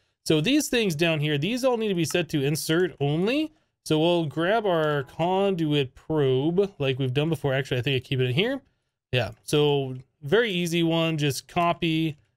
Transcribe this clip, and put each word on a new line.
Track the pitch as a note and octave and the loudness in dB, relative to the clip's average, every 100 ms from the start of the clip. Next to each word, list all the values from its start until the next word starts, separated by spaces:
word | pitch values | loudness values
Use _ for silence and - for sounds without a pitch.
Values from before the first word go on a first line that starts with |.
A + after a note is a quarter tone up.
| _ _ - | _ _ 0
So | D#3+ | 2
these | F#3 D4 - | 2 0 0
things | A#3+ G#3 D3 | 0 0 0
down | E3+ D#3+ | 0 0
here, | D3+ D3 | 0 0
these | E3+ B3 | -2 -2
all | B3+ A#3+ | 0 0
need | A3 | 0
to | F3+ | -2
be | |
set | D#3+ F3+ E3+ | 0 -2 -2
to | D3+ | -2
insert | C3+ D3+ - D#3+ F3+ - | 0 -2 0 0 0 0
only. | C#3+ D#3 G3 C#4+ D#4 _ _ _ - | -2 0 0 0 -2 _ _ _ -2
So | D#3 | 2
we'll | E3 F3 D#3+ | 2 2 0
grab | D#3 E3+ A3+ G#3 | -2 0 0 2
our | E3 D#3 D3 | 2 2 0
conduit | C3+ - E3+ F#3+ G3+ F#3 D#3 D3 C3 - | -4 -4 -2 0 0 0 0 0 -2 -6
probe | - D#3 C3+ B2+ D3+ F3 G3 - | -4 0 2 2 2 0 0 -2
like | C3+ C3 | -2 -2
we've | C3 | -2
done | B2+ D#3 | 0 0
before. | D#3 C#3 | -2 -2
Actually, | C3 C3+ B2+ | -2 -2 -2
I | |
think | C#3+ C3 | -2 -2
I | - | -2
keep | C3 | -2
it | B2+ | 0
in | B2+ | 0
here. | A3+ C4+ - _ _ _ _ | 0 -2 -8 _ _ _ _
Yeah, | B2+ A2+ - | -4 -4 -8
so | - D3+ D3 C#3+ C3 C3 - _ | -2 2 2 2 -2 -8 -16 _
very | C#3 G3 A#3+ | 0 0 2
easy | F3+ F3 E3+ | -2 -2 0
one. | E3 E3 E3 D#3+ | 2 2 0 0
Just | D3 C3 - | -2 -2 -4
copy | - E3+ E3+ E3 D#3+ D#3+ D3 _ | 0 0 0 -2 0 -2 -6 _